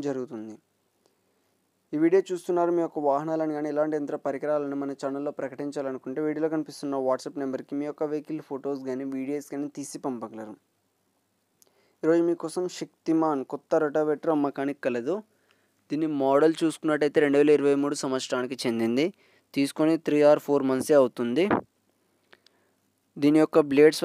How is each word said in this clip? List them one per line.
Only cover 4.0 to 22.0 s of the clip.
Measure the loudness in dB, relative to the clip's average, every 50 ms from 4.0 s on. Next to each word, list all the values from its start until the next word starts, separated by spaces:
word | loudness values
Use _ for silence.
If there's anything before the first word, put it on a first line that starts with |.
యంత్ర | -4 -6 -8 -6 -6 -6
పరికరాలను | -6 -4 -4 -2 -2 -2 -4 -4 -6 -6 -6
మన | -8 -8 -6 -8
ఛానల్లో | -6 -6 -6 -6 -8 -8 -8
ప్రకటించాలనుకుంటే | -8 -8 -8 -8 -10 -8 -6 -6 -6 -6 -8 -10 -10 -10 -6 -4 -4 -4
వీడియోలో | -2 -2 -2 -2 -2
కనిపిస్తున్న | -4 -6 -6 -10 -10 -8 -6 -4 -2 0 0
WhatsApp | -2 -2 -4 -8 -8 -8 -6
నెంబర్కి | -6 -6 -8 -8 -8 -8 -6
మీ | -6 -6
యొక్క | -6 -6 -6 -4 -4
వెహికల్ | -6 -8 -8 -10 -12 -10 -10
ఫొటోస్ | -10 -8 -6 -6 -6 -6 -6 -6
కానీ | -6 -6 -6 -6 -6 -6
వీడియోస్ | -6 -6 -6 -6 -8 -8 -8
కానీ | -8 -8 -8 -8 -10
తీసి | -12 -12 -10 -8 -6 -6
పంపగలరు. | -6 -6 -10 -12 -12 -12 -14 -14 -16 -18 _ _ _ _ _ _ _ _ _ _ _ _ _ _ _ _ _ _ _ _ _ _ _ _ _ _ _ _
ఈరోజు | 2 2 4 4 4 2
మీకోసం | 0 -2 -6 -8 -6 -4 -6 -6 -6 -10
శక్తిమాన్ | -12 -14 _ _ -2 0 0 2 2 0 0 -2 -4 -6 -10
కొత్త | -12 _ 0 0 0 2
రోటావేటర్ | 2 0 0 0 0 -2 -2 0 0 0 0
అమ్మకానికి | 0 -2 -2 -4 -6 -6 -6 _ -4 -4
కలదు. | -4 -4 -4 -4 -4 -6 -6 _ _ _ _ _ _ _ _ _ _ _ _ -8
దీని | -4 -4 -2 -2 -2 0 2
మోడల్ | 4 4 6 4 4 2 2 0
చూసుకున్నట్టయితే | -2 -2 -2 -2 -2 0 0 0 2 2 4 4 4
రెండు | 6 6
వేల | 6 6 6 6
ఇరవై | 4 4 2 2 0
మూడు | -2 -2 -4 -4
సంవత్సరానికి | -2 -2 -4 -4 -4 -4 -4 -4 -4 -6 -4 -2
చెందింది. | -2 0 0 0 2 2 2 0 0 -2 _ _ _ _ _ _ _ -2
తీసుకొని | -2 -2 0 0 2 2 2 2 0 0
three | 0 2 6 6 6
or | 6 4 4
four | 2 0 2 2 0
మంత్సే | 0 0 2 4 6 6
అవుతుంది. | 6 4 2 -2 -4 -2 0 0 0 0 0 -2 -4 _ _ _ _ _ _ _